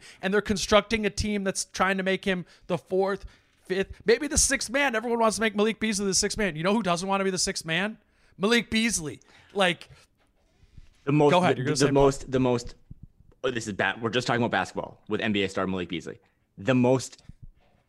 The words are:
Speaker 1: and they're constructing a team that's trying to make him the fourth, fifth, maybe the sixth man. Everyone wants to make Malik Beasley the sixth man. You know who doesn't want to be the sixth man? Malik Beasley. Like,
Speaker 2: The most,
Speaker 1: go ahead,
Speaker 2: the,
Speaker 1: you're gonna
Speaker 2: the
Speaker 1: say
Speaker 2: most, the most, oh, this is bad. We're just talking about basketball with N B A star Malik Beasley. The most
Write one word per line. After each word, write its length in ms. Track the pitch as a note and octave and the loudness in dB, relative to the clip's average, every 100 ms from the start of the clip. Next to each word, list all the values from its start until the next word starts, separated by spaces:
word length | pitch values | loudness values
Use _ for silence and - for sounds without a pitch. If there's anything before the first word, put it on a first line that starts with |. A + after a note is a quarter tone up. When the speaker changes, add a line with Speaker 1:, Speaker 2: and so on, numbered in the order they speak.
| - - | -8 -8
Speaker 1:
and 140 | F#3+ | 0
they're 80 | G#3 | 0
constructing 640 | G3+ G3 - G#3 G3+ A3+ G3+ | 0 -4 4 2 4 -2 -2
a 40 | |
team 320 | - G#3+ G#3 | -2 -2 -2
that's 220 | F#3+ - | -2 -4
trying 320 | - - F#3+ F#3+ | -8 -2 0 0
to 60 | |
make 240 | F#3 F#3+ G3+ | -2 -2 -2
him 180 | F3+ D#3+ - - | -4 -6 -18 -6
the 100 | F3 | -6
fourth, 480 | - F#3 F#3+ G3 - - _ _ - | -2 -2 -2 -4 -10 -20 _ _ -6
fifth, 320 | F#3 F#3+ - | -4 -4 -4
maybe 240 | - A#3 C#4+ | 2 2 2
the 80 | D4+ | 0
sixth 320 | - C4+ - | 2 0 -2
man. 260 | C4 C#4+ | -2 0
Everyone 260 | A3 A#3 A#3 | -2 -2 2
wants 160 | A3 G3 | 2 2
to 40 | |
make 160 | A3 G#3 | -2 0
Malik 240 | G#3+ G#3+ | 0 0
Beasley 240 | A3 G3 | -2 -2
the 80 | G3+ | 0
sixth 240 | F3+ G3+ - | 0 0 -2
man. 180 | G3+ | -4
You 80 | D#3 | -2
know 120 | F3 | 0
who 80 | A3 | 0
doesn't 260 | F3+ E3+ F#3+ | 0 -2 -2
want 120 | G3 | -2
to 40 | |
be 60 | F#3+ | 0
the 80 | F3+ | -2
sixth 260 | G3 - | -4 -4
man? 320 | D#3+ E3 G3+ A3 _ _ _ - | -4 -2 -2 -6 _ _ _ -4
Malik 320 | G3+ A#3 - | 2 2 2
Beasley. 520 | A3 A3+ F#3+ D3+ - _ - _ | 0 0 -2 -6 -12 _ -20 _
Like, 340 | G3+ F#3 E3+ - - _ _ _ _ _ _ _ - - _ | 0 0 0 -8 -20 _ _ _ _ _ _ _ -20 -20 _
Speaker 2:
The 80 | C#3 | 0
most, 180 | D3 D3 | 4 6
Speaker 1:
go 80 | F3 | 6
ahead, 180 | F3 B2+ | 4 2
Speaker 2:
the, 40 | |
Speaker 1:
you're 40 | |
gonna 120 | C3 D3 | -2 2
Speaker 2:
the 100 | D3 | 4
Speaker 1:
say 40 | |
Speaker 2:
most, 400 | C#3 C#3 C3+ - | 6 4 4 -2
the 100 | C3 | 0
most, 340 | B2+ A#2+ - - _ - - _ _ _ | 0 0 -4 -14 _ -20 -20 _ _ _
oh, 80 | C3 | -4
this 160 | A#2+ G#2 | -4 -6
is 60 | |
bad. 300 | F#2+ G2 A2+ | -2 -2 -2
We're 80 | A#2 | -2
just 160 | A2+ B2 | -2 0
talking 160 | A#2 | 0
about 80 | A#2 | 2
basketball 500 | G2 F2+ - E2 - - | 0 -2 -6 -10 -14 -8
with 140 | G#2 | -4
N 100 | A2+ | -2
B 120 | G2+ | 0
A 40 | F#2+ | -2
star 180 | - F#2+ | -2 -4
Malik 220 | F#2 F2 | -4 -6
Beasley. 320 | E2+ D2 - _ _ _ - | -8 -10 -16 _ _ _ -6
The 160 | G2+ | 0
most 480 | B2+ B2 C3 - - - - - - _ _ | 2 4 2 -2 -14 -20 -20 -20 -20 _ _